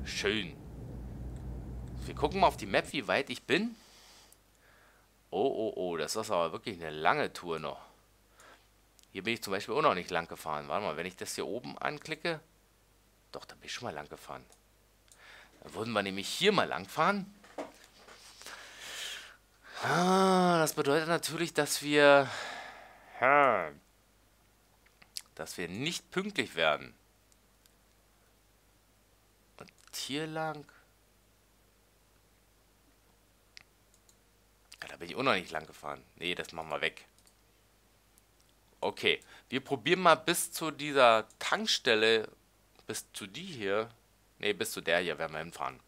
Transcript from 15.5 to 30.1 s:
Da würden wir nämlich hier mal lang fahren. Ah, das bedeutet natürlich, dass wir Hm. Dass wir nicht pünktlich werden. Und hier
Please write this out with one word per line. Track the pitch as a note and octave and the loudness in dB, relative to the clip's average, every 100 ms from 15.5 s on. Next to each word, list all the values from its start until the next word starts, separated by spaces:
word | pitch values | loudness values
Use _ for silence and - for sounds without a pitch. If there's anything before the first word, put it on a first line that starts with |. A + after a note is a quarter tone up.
| _ | _
Da | D2+ | -12
würden | E2 A2+ | -6 0
wir | G#2+ | 0
nämlich | G2 F#2+ G2 | 0 -4 -6
hier | - F#3 | 2 4
mal | F#3+ F2 | 4 2
lang | C2 F#2+ | -2 -6
fahren. | - E3+ G3+ F#3 - - - - - - - - - - - - - - - - - - - - - _ _ - - | 0 2 2 -6 -16 -18 -14 -14 -14 -20 -20 -20 -20 -20 -20 -18 -16 -18 -16 -14 -10 -10 -12 -14 -20 _ _ -18 -6
Ah, | - D#3+ F3+ F#3+ F#3+ F#3 F3+ E3+ | 0 2 4 6 6 6 6 4
das | D3+ | 2
bedeutet | - C#3+ D3 D#3+ | 2 2 4 4
natürlich, | E3+ - D#3 E3+ | 0 -2 -4 -2
dass | - D3 - | 0 0 0
wir | D3 D3 C#3+ C#3 C3+ - - - - - - - - - | 2 8 10 10 8 -2 -10 -10 -14 -18 -20 -20 -20 2
Hm. | B2 C#3+ C#3 G#2 D#2+ D2 _ _ _ _ _ _ _ _ _ _ _ _ - - - - | 6 8 6 4 -2 -10 _ _ _ _ _ _ _ _ _ _ _ _ -16 -14 -14 -14
Dass | D#2 - | -12 -8
wir | F2+ | -8
nicht | F#2+ D3 F3+ - | -4 -6 -6 -6
pünktlich | - G3+ G3 G#2+ E2 | -6 -4 -4 -4 0
werden. | D#2+ C#2+ C2 - _ _ _ _ _ _ _ _ _ _ _ _ _ _ _ _ _ _ _ _ _ _ _ _ _ - | 2 2 -4 -20 _ _ _ _ _ _ _ _ _ _ _ _ _ _ _ _ _ _ _ _ _ _ _ _ _ -20
Und | - _ - | -20 _ -18
hier | - - | -12 -6